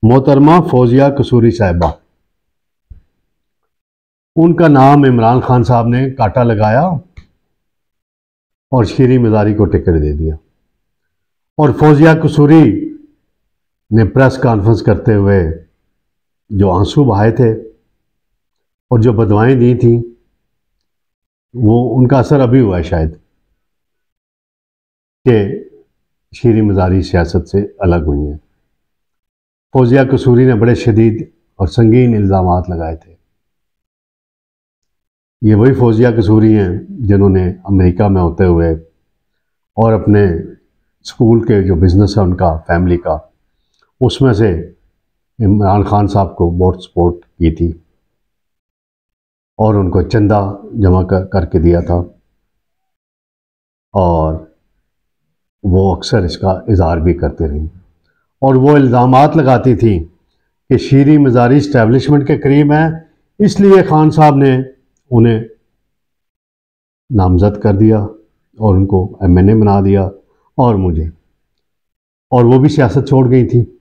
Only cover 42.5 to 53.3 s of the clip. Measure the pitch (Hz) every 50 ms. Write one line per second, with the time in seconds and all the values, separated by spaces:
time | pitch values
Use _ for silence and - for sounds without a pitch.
42.5 | 80 78 - - 85 85 90 90 87 82 - 87 78 76 - _ _ _ _ _
43.5 | _ _ _ _ _ _ _ _ _ _ 131 123 - - 135 131 117 92 117 104
44.5 | 90 80 78 - - _ _ _ _ _ _ _ _ _ _ _ _ _ 117 98
45.5 | 101 104 104 95 95 104 98 - 107 104 104 98 - 104 98 90 - - 90 85
46.5 | 85 87 90 92 90 92 - - _ - 85 87 85 - _ _ _ _ 87 82
47.5 | 80 80 85 85 80 - _ _ _ _ _ _ _ _ _ _ _ _ _ _
48.5 | _ _ _ _ _ _ _ _ _ _ _ _ _ _ _ _ _ _ _ _
49.5 | _ - 107 110 107 101 98 90 82 92 90 - - 113 104 101 104 104 98 95
50.5 | 98 - - - - 117 101 90 90 92 90 90 98 92 95 - - 95 85 -
51.5 | - 90 78 85 87 87 85 - 90 87 87 - _ _ _ _ _ _ _ _
52.5 | _ _ _ _ _ _ _ _ _ _ _ _ _ _ _ _